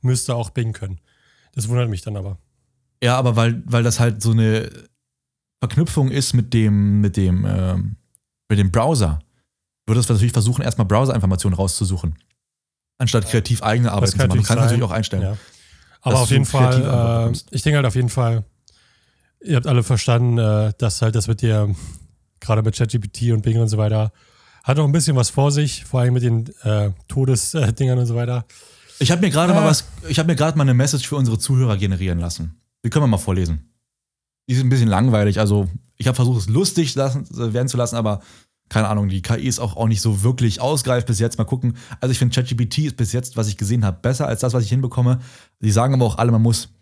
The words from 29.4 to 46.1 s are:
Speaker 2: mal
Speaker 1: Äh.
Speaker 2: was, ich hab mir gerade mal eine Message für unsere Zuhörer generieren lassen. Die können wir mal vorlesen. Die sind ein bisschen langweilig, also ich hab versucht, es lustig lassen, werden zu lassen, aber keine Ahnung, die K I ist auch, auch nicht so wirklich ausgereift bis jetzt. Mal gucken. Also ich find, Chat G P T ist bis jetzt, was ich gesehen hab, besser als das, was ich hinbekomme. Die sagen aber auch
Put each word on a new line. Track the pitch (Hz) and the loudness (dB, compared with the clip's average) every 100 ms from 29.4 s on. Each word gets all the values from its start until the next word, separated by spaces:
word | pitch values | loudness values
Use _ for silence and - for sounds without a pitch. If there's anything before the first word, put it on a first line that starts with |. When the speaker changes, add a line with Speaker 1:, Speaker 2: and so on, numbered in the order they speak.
| 175 | 2
Speaker 2:
mal | 170 | 4
Speaker 1:
Äh. | 156 | 4
Speaker 2:
was, | 151 - - - | 2 -2 -16 -4
ich | 147 | -2
hab | 160 | 0
mir | 147 | 2
gerade | 151 151 | 0 2
mal | |
eine | 135 | 2
Message | 123 135 139 123 | 4 2 -2 -4
für | 147 | -2
unsere | 127 110 | 0 -2
Zuhörer | - 131 123 101 | 0 0 2 0
generieren | 101 92 92 87 | -2 -2 -2 -4
lassen. | 85 - 80 - _ _ | -4 -8 -10 -12 _ _
Die | 117 | -4
können | 151 | 0
wir | 143 | 2
mal | 101 | 0
vorlesen. | - 92 87 76 - _ _ _ _ _ _ _ - | 0 -2 -2 -4 -8 _ _ _ _ _ _ _ -4
Die | 127 | 0
sind | 131 | 2
ein | |
bisschen | 131 113 | 4 4
langweilig, | 95 127 110 104 95 | 4 4 4 2 2
also | 104 104 92 87 _ _ | 2 2 -2 -6 _ _
ich | 123 | -2
hab | 123 | 2
versucht, | 123 123 | 2 2
es | 92 | 0
lustig | 120 190 - 156 131 | 0 0 0 -2 -2
lassen, | 135 131 - | -2 -2 -8
werden | - 117 113 127 | -6 -4 -2 -2
zu | 123 | -2
lassen, | 120 | -2
aber | 117 110 101 - - _ _ _ | -2 -2 -4 -8 -20 _ _ _
keine | 110 104 | 0 0
Ahnung, | 104 101 | 0 0
die | 95 | -2
K | 87 113 | -2 -2
I | 131 | -2
ist | - | -2
auch, | 113 90 | -4 -2
auch | 113 | 0
nicht | 107 | 0
so | 113 98 | 0 0
wirklich | 107 127 117 95 | 0 2 0 0
ausgereift | 127 147 127 123 123 | -2 -2 0 -2 0
bis | 101 | -2
jetzt. | 117 - | -2 -2
Mal | |
gucken. | 110 127 127 117 - - | -4 -2 -2 -4 -12 -6
Also | 127 | -4
ich | 127 | 0
find, | 123 | 0
Chat | 120 123 | 0 -2
G | 117 | -2
P | 120 | -2
T | - 156 | -2 -4
ist | - | -2
bis | 110 | -2
jetzt, | 123 123 - | -2 -6 -4
was | 107 | -4
ich | 98 | -4
gesehen | 98 120 | -2 0
hab, | 104 87 | 0 -2
besser | 120 127 143 | -2 -2 -2
als | 113 | -2
das, | 127 | -2
was | 123 | -2
ich | 107 | 0
hinbekomme. | 127 131 - 123 127 127 - - _ | -2 -2 0 0 0 -4 -20 -20 _
Die | 107 | 0
sagen | 104 127 | 2 2
aber | 135 | 2
auch | 117 | 0